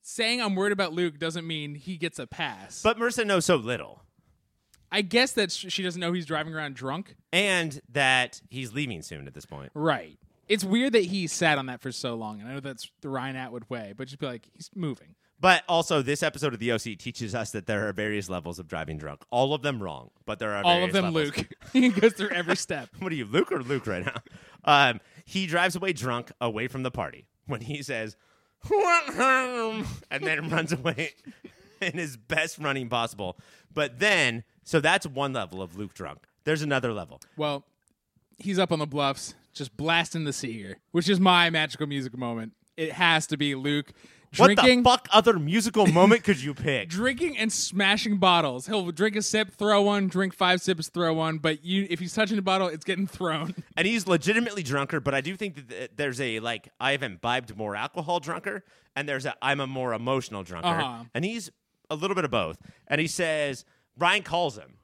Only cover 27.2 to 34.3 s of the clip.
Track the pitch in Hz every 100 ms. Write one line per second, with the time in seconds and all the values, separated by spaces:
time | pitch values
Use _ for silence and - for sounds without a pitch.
27.2 | _ _ - 113 113 147 135 120 110 -
28.2 | _ _ _ _ - 415 381 339 285 -
29.2 | 262 262 254 247 220 220 - - - 139
30.2 | 170 156 160 160 156 156 151 135 160 _
31.2 | 277 - - _ _ _ 190 156 160 120
32.2 | - 156 165 - 147 135 120 117 117 101
33.2 | 95 - _ _ _ 156 143 120 208 190
34.2 | 131